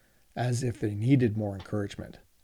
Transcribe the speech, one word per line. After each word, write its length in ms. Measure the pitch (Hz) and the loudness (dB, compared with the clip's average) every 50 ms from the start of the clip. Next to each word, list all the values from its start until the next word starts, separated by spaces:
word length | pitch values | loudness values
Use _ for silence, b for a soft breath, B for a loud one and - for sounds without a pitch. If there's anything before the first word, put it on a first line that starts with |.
| b b b b b b b | b b b b b b b
as 260 | - 120 123 120 117 131 | -4 -2 0 0 -2 -2
if 160 | 120 110 - | -4 -4 -2
they 160 | 113 104 104 | -2 -2 -2
needed 420 | 101 110 127 143 127 123 107 107 | 0 4 6 6 6 6 4 2
more 180 | 107 107 101 98 | 0 -4 -4 -6
encouragement 640 | 98 - - 107 104 101 101 - - - - - - - _ _ _ | -8 -8 -6 -4 -4 -4 -4 -6 -10 -12 -14 -14 -20 -20 _ _ _